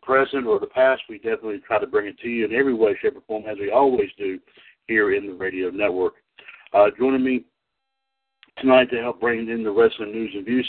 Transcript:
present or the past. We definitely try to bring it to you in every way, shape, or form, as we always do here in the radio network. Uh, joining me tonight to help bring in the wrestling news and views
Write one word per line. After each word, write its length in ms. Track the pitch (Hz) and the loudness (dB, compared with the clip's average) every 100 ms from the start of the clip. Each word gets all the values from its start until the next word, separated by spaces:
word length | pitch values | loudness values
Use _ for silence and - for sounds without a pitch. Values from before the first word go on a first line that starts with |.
present 460 | - 131 131 139 117 | 0 2 2 -2 0
or 120 | 107 | 0
the 60 | 104 | 0
past. 380 | 127 131 131 - | 2 2 2 -4
We 100 | 104 | -10
definitely 420 | 113 110 110 101 | -6 -6 -6 -10
try 180 | - 107 | -4 -4
to 80 | 98 | 0
bring 220 | 107 101 | -2 -2
it 100 | - | -8
to 60 | 120 | -6
you 180 | 117 107 | -4 -2
in 100 | 117 | 0
every 180 | 139 | 0
way, 240 | 113 107 95 | 2 2 2
shape, 160 | 107 104 | -2 -4
or 60 | - | -8
form, 160 | 107 107 | -10 -8
as 120 | 101 | -8
we 100 | 101 | 0
always 400 | 120 139 123 98 - | 2 4 2 -2 -4
do 220 | 98 92 _ _ _ _ - | -8 -8 _ _ _ _ -2
here 260 | 110 104 | 0 2
in 140 | 101 101 | 0 -4
the 60 | |
radio 360 | 90 95 92 90 | -8 -8 -4 -6
network. 460 | 95 101 92 90 - _ _ - - - | -2 -2 0 -2 -4 _ _ -20 -20 0
Uh, 140 | 101 104 101 | 4 4 4
joining 260 | 131 131 | 0 2
me 220 | 131 127 - _ _ _ _ _ _ _ _ _ _ - | 0 -2 -6 _ _ _ _ _ _ _ _ _ _ -4
tonight 320 | 131 127 127 | 4 4 4
to 100 | 120 | -2
help 220 | 120 - | -4 -4
bring 260 | 120 113 113 | -2 -2 -4
in 160 | 117 | -4
the 60 | 110 | -2
wrestling 420 | 101 113 - 104 | 2 2 2 -10
news 200 | 113 107 | -8 -8
and 100 | 101 | -8
views 240 | 98 127 | -4 -2